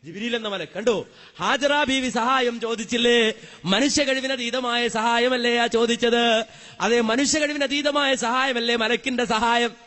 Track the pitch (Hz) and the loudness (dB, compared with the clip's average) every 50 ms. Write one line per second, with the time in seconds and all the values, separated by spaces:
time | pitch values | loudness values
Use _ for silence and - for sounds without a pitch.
0 | _ 147 165 196 220 240 233 233 220 214 202 190 165 - - 180 214 247 226 180 | _ -16 -12 -8 -6 -4 -4 -4 -6 -6 -6 -6 -8 -8 -10 -4 -2 0 0 -2
1 | 139 - - - - - - - 170 185 254 277 247 285 285 294 294 247 262 269 | -4 -8 -14 -20 -20 -20 -12 -4 -2 0 0 2 2 2 2 2 2 2 0 0
2 | 254 254 - 240 220 240 262 262 254 240 233 233 226 226 233 220 226 - 240 233 | 0 0 -2 0 0 2 2 2 2 0 -2 -4 -4 -6 -4 -6 -4 -4 -2 2
3 | 233 240 240 240 226 220 220 - - - - - - 170 190 208 262 294 208 294 | 4 4 4 4 4 2 0 -4 -12 -20 -20 -10 -2 0 2 2 2 2 2 2
4 | 285 262 269 262 254 262 269 254 240 233 233 262 254 240 240 240 240 233 233 226 | 2 2 0 -2 -2 -4 -4 -4 -4 -4 -4 -4 -2 -2 -2 0 -2 -2 -2 0
5 | 214 240 233 233 240 254 254 247 240 240 240 240 233 233 233 226 233 233 240 233 | 0 2 2 2 2 2 0 0 0 0 2 2 0 2 2 2 2 2 0 2
6 | - 233 233 240 240 233 226 220 226 - - - - - - - 175 202 233 240 | 2 2 2 4 4 2 2 2 0 -4 -10 -20 -20 -20 -10 -4 0 2 2 2
7 | 233 220 226 254 285 269 - 311 294 294 294 294 285 269 269 285 285 294 285 294 | 2 2 2 0 2 2 2 0 0 -2 -2 -2 -2 -2 -2 -2 -2 0 0 0
8 | 285 269 269 262 - 226 233 254 262 269 262 240 233 233 233 240 226 220 240 233 | 0 0 0 0 -2 -2 0 0 0 -2 -2 -2 -2 0 0 0 0 0 -2 -2
9 | 240 269 254 240 247 190 240 214 226 233 233 240 240 233 - - - | -2 -4 -2 -2 -2 -2 0 0 0 2 2 2 0 -2 -4 -8 -20